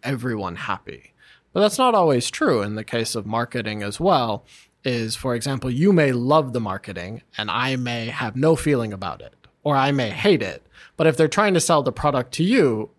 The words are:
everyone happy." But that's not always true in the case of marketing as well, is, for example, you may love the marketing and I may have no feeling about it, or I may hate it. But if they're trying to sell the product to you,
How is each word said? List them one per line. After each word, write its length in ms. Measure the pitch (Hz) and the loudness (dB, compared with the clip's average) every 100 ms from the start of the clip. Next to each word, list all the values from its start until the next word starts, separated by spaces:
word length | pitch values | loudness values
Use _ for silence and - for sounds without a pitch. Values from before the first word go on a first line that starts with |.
everyone 520 | 120 135 123 110 92 85 | -6 -6 -4 -6 -6 -8
happy." 580 | - 95 - 62 - _ - _ _ | -6 -8 -8 -18 -18 _ -20 _ _
But 80 | - | 0
that's 160 | 208 208 | 2 4
not 160 | 254 220 | 2 4
always 340 | 170 127 - | 4 2 0
true 300 | - 302 127 | 0 2 2
in 140 | 101 107 | 0 -6
the 80 | |
case 320 | 110 120 113 117 | -6 -4 -4 -4
of 100 | 104 | -4
marketing 560 | 113 117 123 107 107 | -4 -4 -6 -6 -6
as 160 | 101 104 | -6 -2
well, 460 | 175 156 120 101 - - _ _ | 2 2 2 -4 -8 -20 _ _
is, 320 | 135 120 113 - | -4 -4 -4 -4
for 180 | 131 | -4
example, 360 | 120 143 135 131 | -4 -4 -4 -4
you 220 | 127 185 | 2 4
may 200 | 180 143 | 6 4
love 400 | 123 123 156 135 | 2 2 2 2
the 80 | 120 | -4
marketing 600 | 107 95 - 90 90 110 _ - | -4 -6 -8 -12 -10 -12 _ -10
and 140 | 107 | -4
I 260 | 98 127 131 | -2 -2 -2
may 300 | 123 120 113 | -4 -6 -6
have 280 | - 117 120 | -6 -6 0
no 180 | 151 | 2
feeling 380 | 160 151 139 110 | 2 2 0 -2
about 280 | 98 95 64 | -6 -8 -10
it, 120 | - _ _ _ | -14 _ _ _
or 100 | 147 | 0
I 160 | 139 135 | 2 2
may 200 | 139 113 | 2 -2
hate 320 | 95 202 165 | 0 2 2
it. 200 | 101 67 _ - - - | 0 -10 _ -20 -14 0
But 100 | 160 | 2
if 100 | 143 | 4
they're 120 | 156 | 2
trying 260 | 190 208 | 2 2
to 60 | 180 | 2
sell 220 | - 156 | 2 2
the 100 | 131 | 2
product 400 | - 151 135 123 | 0 0 0 -2
to 100 | - | -2
you, 460 | 175 254 147 110 110 | 2 4 4 2 -6